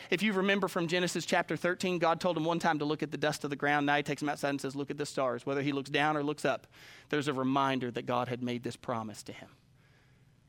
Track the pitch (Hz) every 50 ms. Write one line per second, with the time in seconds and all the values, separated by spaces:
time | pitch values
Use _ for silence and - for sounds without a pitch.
0 | - - 185 170 208 220 202 190 190 202 196 202 190 175 - 185 170 160 175 180
1 | 180 170 - 175 160 - 196 175 170 - 165 147 - 175 185 - - 185 180 170
2 | 170 165 165 165 - 180 170 160 156 165 170 165 - 170 160 147 151 147 156 151
3 | 151 143 156 143 151 151 147 - - 143 143 131 143 143 147 147 143 143 147 147
4 | 143 - 143 - 151 147 151 156 - 143 143 139 - 139 127 139 143 - 147 143
5 | 147 - - 147 135 127 117 120 - 139 139 143 135 147 139 139 131 135 143 143
6 | 147 156 156 151 143 147 151 - - 143 123 - - - - - - - - -
7 | - - 151 147 135 151 135 131 131 131 135 139 135 135 135 127 127 123 113 120
8 | 131 127 123 123 123 127 123 120 123 123 120 120 120 120 - - - - 123 113
9 | 110 107 101 - - - - - 101 - - - _ _ _ _ _ - - _
10 | _ _ - _ _ _ _ _ _